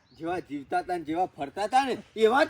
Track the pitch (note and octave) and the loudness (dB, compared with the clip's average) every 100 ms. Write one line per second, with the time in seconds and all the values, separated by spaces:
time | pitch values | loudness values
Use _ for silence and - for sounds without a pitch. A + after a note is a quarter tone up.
0 | _ - D#4+ F4+ D4+ C4+ C3+ F4+ F4 F4+ | _ -12 -6 -6 -6 -10 -4 -4 -2 -6
1 | D#4 E4 F#4 - C#4 - G#3 B3+ C4+ A3 | -4 -2 -2 -4 -10 -4 0 2 2 -2
2 | - - A3 B3+ D#4 | -8 2 4 4 2